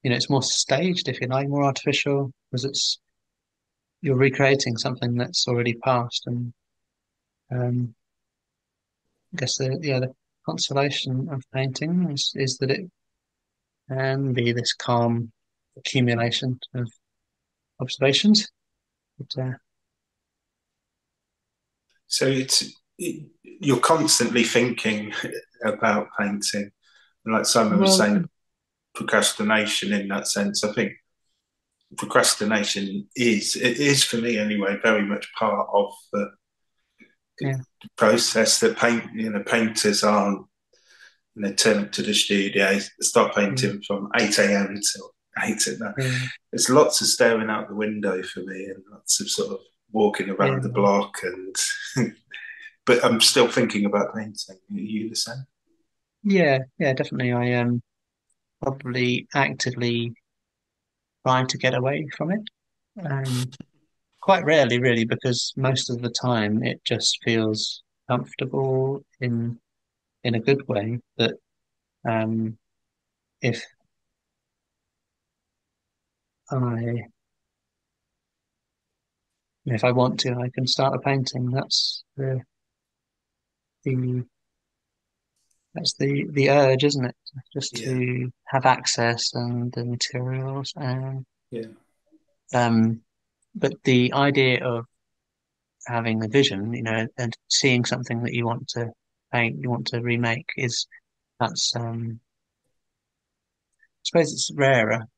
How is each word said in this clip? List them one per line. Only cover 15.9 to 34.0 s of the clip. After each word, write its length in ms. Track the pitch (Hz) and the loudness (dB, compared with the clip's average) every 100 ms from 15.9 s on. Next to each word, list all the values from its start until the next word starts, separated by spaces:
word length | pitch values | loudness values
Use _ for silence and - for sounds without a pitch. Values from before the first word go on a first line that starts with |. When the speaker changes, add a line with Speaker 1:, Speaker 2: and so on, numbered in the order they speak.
| 135 123 117 117 - 131 123 - | 2 2 2 0 0 -4 -6 -8
Speaker 1:
of 180 | 120 120 _ _ _ _ _ _ _ _ _ | -8 -8 _ _ _ _ _ _ _ _ _
observations. 680 | 127 - 135 135 208 214 - _ _ _ _ _ _ _ | -8 2 2 4 6 4 2 _ _ _ _ _ _ _
But, 240 | 131 139 | -12 -6
uh, 120 | 127 123 _ _ _ _ _ _ _ _ _ _ _ _ _ _ _ _ _ _ _ _ _ _ _ _ _ | -6 -8 _ _ _ _ _ _ _ _ _ _ _ _ _ _ _ _ _ _ _ _ _ _ _ _ _
Speaker 2:
So 200 | - 135 | 0 2
it's, 460 | 135 131 - - - _ - | 0 2 0 0 -12 _ -10
it, 280 | 175 156 151 _ | -8 -8 -14 _
you're 360 | - - 143 123 | -20 -6 2 2
constantly 640 | - 165 151 - 117 120 | 4 4 4 2 2 2
thinking 680 | 113 123 123 113 113 107 107 - - - | 4 4 2 0 -4 -4 -6 -8 -8 -10
<laughs> 240 | - _ | -14 _
about 440 | 113 107 117 107 104 - | -4 0 0 0 -2 -4
painting. 520 | 101 101 - 104 104 _ _ _ _ _ 113 | -4 -2 -4 -4 -8 _ _ _ _ _ -2
And 80 | |
like 120 | 110 - | 0 2
Simon 340 | 123 110 - | 4 4 4
was 100 | 190 | 6
Speaker 1:
Well, 180 | 190 104 | 4 4
Speaker 2:
saying, 220 | 101 - _ _ _ _ _ _ - | 2 0 _ _ _ _ _ _ -10
procrastination 1000 | 104 110 101 - 107 107 104 - 101 | 0 2 2 -2 0 2 0 -2 -2
in 140 | 101 98 | -4 -2
that 200 | 98 - | -6 -4
sense, 360 | 107 101 101 | -2 -2 -2
I 80 | 104 | -2
think 200 | - 101 - _ _ _ _ _ _ _ _ _ - | -2 -4 -6 _ _ _ _ _ _ _ _ _ -14
procrastination 1120 | 107 127 - - 104 110 101 101 98 101 101 - | 2 4 4 2 0 0 0 -2 -4 -6 -10 0
is, 400 | 120 104 - - | 2 2 0 0
it 220 | 127 120 | 0 2
is 240 | 143 139 | 2 4